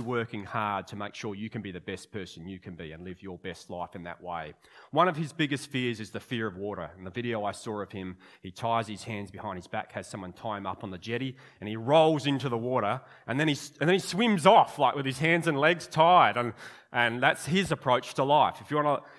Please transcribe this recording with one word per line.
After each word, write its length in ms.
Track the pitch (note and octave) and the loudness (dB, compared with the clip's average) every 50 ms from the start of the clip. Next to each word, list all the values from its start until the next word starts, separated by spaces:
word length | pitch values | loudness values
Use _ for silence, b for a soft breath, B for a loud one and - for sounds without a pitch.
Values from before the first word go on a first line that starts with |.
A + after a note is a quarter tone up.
| B2 | -4
working 400 | A#2 B2 A#2+ A2+ A2 - G#2+ G2 | -2 -2 -2 -2 -4 -6 -10 -10
hard 460 | G2 - A2+ G#2+ G#2 G2+ G2 F2+ - | -6 -4 -4 -2 -2 -2 -4 -6 -8
to 80 | - | -10
make 180 | G2+ G2+ G#2 - | -10 -10 -10 -10
sure 220 | - - A2+ G2+ | -10 -10 -10 -8
you 120 | G2 G#2+ A2 | -8 -10 -8
can 140 | - A#2 F#2+ | -8 -8 -8
be 80 | G2+ | -8
the 100 | F2+ F2 | -10 -10
best 300 | E2 - G2 F#2 - - | -10 -10 -10 -10 -10 -10
person 380 | - G#2+ F#2 F2 - F2 E2 F#2 | -10 -10 -10 -10 -12 -14 -12 -12
you 100 | G2 F2+ | -12 -14
can 160 | - G#2+ F2+ | -14 -14 -14
be 160 | D#2+ E2+ D#2 | -12 -12 -14
and 140 | D#2 D#2+ F2 | -14 -14 -14
live 180 | F#2 F2+ - - | -14 -14 -14 -12
your 160 | F#2+ F2+ E2+ | -14 -14 -10
best 320 | - F#2+ E2+ - - - | -10 -12 -12 -12 -12 -12
life 240 | F#2+ F2+ F2 E2+ - | -10 -10 -10 -10 -10
in 80 | G2 E2+ | -12 -12
that 180 | F2 E2+ - | -12 -12 -12
way. 340 | - F2 F2 E2 D#2+ D2+ C#2+ _ B B B B B B | -10 -8 -8 -8 -8 -10 -14 _ B B B B B B
One 160 | B D3+ E3+ | B 2 2
of 80 | F#3 E3+ | 2 2
his 180 | C#3+ E3 C#3 - | -2 -6 -6 -4
biggest 360 | - D#3 C#3+ C#3+ C3 - - | -2 -2 -2 -2 -4 -6 -6
fears 320 | - C3 B2 A#2+ A#2+ G#2 | -4 -4 -2 -2 -4 -6
is 100 | A2 G2+ | -8 -10
the 80 | - G#2+ | -10 -12
fear 300 | - - B2+ A2+ A2+ G#2+ | -10 -6 -6 -4 -4 -4
of 80 | F2+ | -6
water. 340 | F2+ G2 G#2 G2+ F#2 E2+ D2+ E2 F2+ | -6 -8 -8 -8 -8 -10 -12 -12 -14
In 60 | F#2 | -14
the 60 | F#2 | -12
video 340 | F#2 B2 A#2 B2 A#2 G#2+ G#2 | -8 -6 -4 -4 -4 -2 -2
I 80 | G2+ F#2+ | -4 -6
saw 280 | - - A#2+ A2 G#2 | -6 -8 -8 -6 -6
of 120 | G2+ F#2 - | -6 -8 -8
him, 240 | G2+ F#2 F#2 F2+ - B B B B B | -10 -8 -8 -10 -12 B B B B B
he 80 | F#2+ | -16
ties 380 | F2+ - - A#2 A#2 A2+ A2+ G#2 | -12 -6 -2 0 0 0 -2 -2
his 160 | G#2+ F#2 - | -6 -12 -10
hands 260 | - A2+ G2+ G2+ F#2+ | -10 -8 -8 -8 -10
behind 260 | F#2+ G2 - G#2+ F#2+ | -12 -12 -10 -8 -8
his 120 | F2+ F2 - | -8 -10 -8
back, 240 | - A2 G2+ - - | -8 -8 -8 -8 -10
has 160 | G#2 F#2 - | -10 -10 -10
someone 240 | - G#2+ G2 F#2 F2+ | -10 -10 -10 -10 -12
tie 260 | - - A2+ G#2+ G2+ | -10 -8 -6 -6 -6
him 80 | G2 | -6
up 160 | F#2+ F#2 - - | -6 -8 -8 -8
on 80 | G2+ | -10
the 80 | F#2 F2 | -12 -10
jetty, 380 | F2 A2+ A#2 A#2 C3 C3+ B2+ B B B B B | -8 -6 -6 -6 -6 -6 -10 B B B B B
and 80 | - G#2+ | -10 -8
he 80 | G#2+ | -8
rolls 500 | A2+ A2+ A#2+ D3 E3 D#3 D#3+ D#3+ D3 C3 | -6 0 4 6 6 6 6 4 2 2
into 220 | C#3+ C#3+ C3 A#2+ C#3 | 0 0 0 -2 -2
the 100 | A#2+ A2+ | -2 -2
water, 440 | A2+ B2 B2+ B2 G#2+ G2+ A#2 C3+ - B B B B B | -2 0 0 0 2 0 -2 -4 -6 B B B B B
and 100 | A2+ C3+ | -2 0
then 80 | D#3 | 2
he, 100 | D#3 C#3+ - - - - - | 0 0 -2 -4 -12 -6 -2
and 80 | C#3+ D#3+ | 2 2
then 60 | F#3 | 2
he 60 | G3 | 2
swims 460 | - - - F3+ A#3 A#3+ G#3 F3+ C3+ | 2 -2 -2 2 2 4 4 6 8
off, 340 | F#3+ A3 C4+ - - - - | 8 10 10 8 6 4 2
like, 160 | C#3+ B2 - | 2 2 2
with 100 | C#3+ C#3 | 2 -2
his 140 | C3+ C3 C3 | -2 -2 0
hands 260 | D3+ D#3+ E3+ E3+ D#3+ | 2 4 4 4 4
and 140 | E3+ D3+ C3+ | 2 2 4
legs 260 | C#3+ D#3+ F3 E3 - | 4 4 4 2 -2
tied, 500 | - - D#3 D#3+ E3+ F3+ F3 C#3+ G#2+ G#2 | -4 2 4 6 8 10 8 8 8 6
and, 180 | A#2+ A#2+ A#2+ G#2+ B B B B B B B | 2 -2 -2 -4 B B B B B B B
and 320 | - B2 A#2+ A#2 A2+ B2 B2+ | 0 2 2 2 2 4 4
that's 240 | C#3+ C#3+ - - | 2 2 2 -2
his 240 | C#3 D#3 F#3+ G3 D3+ | 0 0 2 2 2
approach 440 | D#3+ - - C#3 B2 B2+ B2+ - - | 0 -2 2 2 2 2 2 -2 -2
to 100 | - C3+ | -2 2
life. 360 | C#3 C#3+ D3+ B2+ F#2 - - | 4 6 4 4 4 2 -4
If 120 | G#2+ - C#3+ | -8 -4 -2
you 60 | D3+ | 0
wanna 220 | D3 D3 C#3+ - - B B | 2 2 0 0 -2 B B